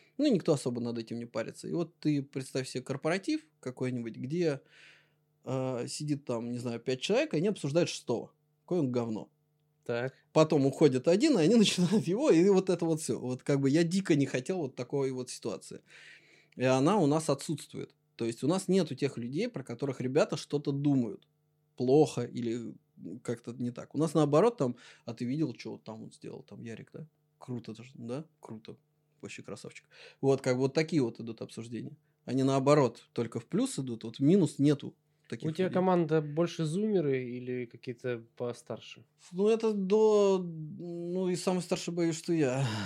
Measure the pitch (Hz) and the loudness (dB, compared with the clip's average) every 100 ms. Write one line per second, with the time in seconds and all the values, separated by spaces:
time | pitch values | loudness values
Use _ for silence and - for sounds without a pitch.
0 | _ - 294 202 - 143 135 120 120 117 | _ -2 2 2 2 0 0 -4 -4 -6
1 | 113 113 117 117 110 - - 156 160 _ | -8 -10 -8 -8 -8 -8 -8 -6 -6 _
2 | 151 147 139 143 131 - 131 131 127 135 | -2 -2 -2 -10 -6 -6 -6 -8 -8 -4
3 | 156 185 196 311 - _ 127 127 127 123 | -2 -2 -2 -6 -6 _ -12 -6 -6 -4
4 | 117 127 127 165 165 135 - _ - - | -8 -8 -6 -2 -2 -2 -8 _ -20 -20
5 | _ _ _ _ - 131 131 123 127 - | _ _ _ _ -6 -4 -2 -4 -6 -8
6 | 151 143 - 117 120 123 120 117 - 131 | -4 -6 -4 -4 -4 -6 -6 -6 -4 -4
7 | - 214 311 160 190 208 147 151 165 - | 0 0 0 0 -2 -2 -2 0 0 -4
8 | - 113 - _ _ _ - 180 139 123 | -4 -4 -4 _ _ _ -4 -2 0 -2
9 | 117 107 - _ _ _ _ _ - 117 | -2 -6 -10 _ _ _ _ _ -6 -4
10 | 131 - _ - 156 156 135 135 156 127 | -4 -8 _ 4 6 6 2 6 6 6
11 | - 185 311 240 156 233 202 - 175 202 | 4 4 6 6 6 8 6 4 2 2
12 | 139 196 302 170 185 190 190 175 165 156 | 2 0 4 6 8 6 4 0 2 0
13 | - 120 127 131 - 143 139 147 170 190 | 0 -4 -2 -6 0 2 4 4 4 0
14 | 190 156 135 - - 190 139 - 123 143 | 2 2 4 -2 -4 -4 -6 -8 -6 -2
15 | 135 127 127 - 120 90 - - - - | -2 -4 -8 -8 -8 -8 -10 -18 -20 -20
16 | - - _ _ _ - 127 131 143 214 | -20 -20 _ _ _ -2 2 4 4 4
17 | 147 151 156 139 - 151 - 107 - _ | 4 2 0 -4 -2 -8 -8 -12 -14 _
18 | _ - 113 117 131 185 - 190 160 127 | _ -6 -6 -2 -2 -2 2 2 2 -2
19 | 139 127 117 143 247 160 131 120 139 127 | -4 -4 -6 -4 -4 -6 -10 -6 -4 -4
20 | 127 139 220 156 - 147 147 139 143 139 | 0 2 2 -2 -4 -4 -2 -2 2 2
21 | 117 - _ _ _ _ _ _ 127 143 | 0 -6 _ _ _ _ _ _ 4 6
22 | 151 - 120 127 120 120 110 69 _ _ | 6 2 -6 -6 -4 -4 -8 -14 _ _
23 | - 107 - 120 - 123 123 123 - 139 | -16 -12 -8 -8 -8 -8 -8 -8 -10 -2
24 | 160 160 147 147 220 233 131 117 - - | 0 2 4 6 4 2 -2 -2 -12 -18
25 | - 113 123 139 147 110 113 113 - 110 | -14 -8 -6 -2 -4 -6 -12 -12 -14 -16
26 | 113 - - - - 113 117 110 - - | -16 -18 -16 -16 -18 -16 -14 -14 -16 -18
27 | 156 _ _ _ - 123 - 110 123 - | -18 _ _ _ -12 -12 -10 -16 -18 -16
28 | 117 127 160 _ - 110 - - _ _ | -10 -10 -10 _ -18 -16 -16 -20 _ _
29 | _ _ - - - 104 - - _ - | _ _ -16 -16 -14 -14 -14 -20 _ -20
30 | - _ 135 135 - 123 135 147 165 165 | -20 _ 0 2 2 0 0 0 0 0
31 | 117 110 117 113 - - 113 117 120 151 | 0 -4 -12 -10 -12 -12 -12 -12 -12 -16
32 | _ _ - 123 135 135 135 151 127 - | _ _ -4 0 2 2 6 6 4 0
33 | - - 117 120 - 185 262 - 131 113 | -12 -6 -6 -6 -6 -2 -2 -4 -6 -8
34 | 113 107 139 196 156 - 139 139 123 - | -10 0 4 6 4 2 2 2 -4 -16
35 | _ _ _ 117 156 156 185 185 185 180 | _ _ _ -8 -6 -2 -2 0 2 2
36 | 160 160 151 147 170 - 160 170 220 196 | 2 0 0 -2 -2 -2 -4 -2 0 0
37 | 147 131 123 123 123 123 120 - - 117 | 2 0 -2 -8 -6 -6 -6 -10 -12 -8
38 | 127 120 113 _ 123 120 - 113 - - | -6 -6 -8 _ -8 -8 -10 -12 -12 -20
39 | - _ - 175 208 220 226 208 190 214 | -20 _ -14 0 2 2 0 -2 2 4
40 | 220 208 202 190 175 160 156 131 175 170 | 6 6 6 4 0 -8 -10 -10 -10 -8
41 | 170 180 185 175 190 180 170 180 - 170 | -6 -2 -2 0 0 0 0 -4 -4 -2
42 | 170 160 - 165 139 131 135 107 | -2 -2 -2 2 2 2 -2 -2